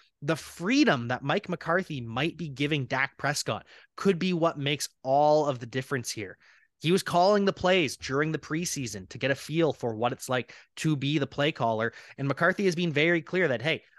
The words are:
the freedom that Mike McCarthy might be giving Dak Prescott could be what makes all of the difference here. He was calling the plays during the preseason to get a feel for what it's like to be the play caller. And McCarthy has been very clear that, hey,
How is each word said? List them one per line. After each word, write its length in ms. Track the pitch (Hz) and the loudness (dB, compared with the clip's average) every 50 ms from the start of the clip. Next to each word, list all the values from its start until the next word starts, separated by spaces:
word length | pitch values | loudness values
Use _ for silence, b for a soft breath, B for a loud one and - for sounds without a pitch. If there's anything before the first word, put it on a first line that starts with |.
| b b b _ | b b b _
the 140 | - 143 165 | -2 -2 -2
freedom 720 | - - - - - 165 196 262 285 302 233 160 123 117 120 | -2 -4 -12 -12 -6 -2 2 4 4 6 6 4 2 2 -2
that 160 | 127 123 - | -4 -4 -2
Mike 240 | 139 151 208 - - | -2 -2 -2 -2 -4
McCarthy 540 | 180 - - 160 170 185 185 - 160 135 | -8 -8 -2 0 0 0 0 -2 -6 -8
might 340 | 120 113 113 123 143 170 - | -8 -6 -4 -2 -2 -2 -2
be 140 | 156 175 151 | -6 -10 -10
giving 380 | 135 120 143 147 156 147 131 - | -4 -2 -2 0 0 -2 -2 -2
Dak 300 | 139 131 135 135 - - | -2 -2 -2 -4 -4 -4
Prescott 480 | - 139 147 - - - 113 101 - B B B B B _ | -4 -2 -2 -2 -2 -4 -4 -6 -8 B B B B B _
could 240 | - - 196 196 160 | -2 0 0 2 2
be 140 | 185 185 180 | 0 0 2
what 260 | 165 160 165 - 147 | 2 2 2 0 0
makes 300 | 139 139 151 143 - - - _ | -2 -2 -2 -2 -4 -8 -10 _
all 440 | _ 131 135 143 147 151 151 151 151 | _ 2 4 4 6 6 6 6 4
of 140 | 143 135 120 | 2 0 -2
the 60 | 127 | -6
difference 460 | 120 110 131 127 - 143 131 117 - | -6 -6 -6 -4 -2 -4 -4 -4 -6
here. 260 | - 117 104 92 92 b b b b b b b b _ | -8 -8 -10 -10 -12 b b b b b b b b _
He 120 | - 156 | 0 0
was 120 | 180 190 - | 2 2 0
calling 420 | - - 175 180 196 208 208 202 | 0 2 4 4 6 4 4 4
the 80 | 196 180 | 2 0
plays 420 | - - 180 185 190 165 120 - | 0 2 2 4 4 2 0 -2
during 360 | - - - 131 139 151 156 | -6 -10 -4 -2 0 0 0
the 80 | 156 147 | -2 -4
preseason 680 | - - 156 160 180 165 - 147 131 113 98 101 92 - | -6 -6 -6 -4 -4 -4 -6 -6 -6 -8 -8 -10 -12 -14
to 100 | - 123 | -10 -4
get 100 | 131 131 | -2 -2
a 60 | 135 | -2
feel 360 | - - - 147 165 165 147 | -2 -4 -4 0 2 2 2
for 220 | 123 - - 120 113 | 0 -2 -4 -6 -2
what 180 | 107 117 123 | 0 -2 -2
it's 160 | 131 - - - | -2 -4 -4 -2
like 280 | 127 127 120 B B B B B _ - | -2 -2 -2 B B B B B _ -4
to 180 | - 156 156 | -2 -2 0
be 240 | 139 127 139 151 160 | 0 0 0 0 0
the 80 | 139 131 | -2 -2
play 240 | - - 143 151 | -2 0 0 0
caller. 420 | 156 - 131 113 113 107 113 117 B B B B B - | 0 0 0 0 0 0 0 -2 B B B B B -6
And 100 | 139 139 | -4 -4
McCarthy 380 | 135 - 170 175 185 - 208 | -2 2 2 2 2 2 0
has 80 | 190 170 | 0 0
been 180 | 160 180 170 | 0 -2 0
very 300 | 143 139 151 170 175 170 | 2 2 4 4 2 2
clear 260 | 151 - - 185 185 151 | 0 -2 -2 0 0 2
that, 120 | 127 113 | 0 0
hey, 220 | 113 160 156 113 b b b | 0 -2 -2 -4 b b b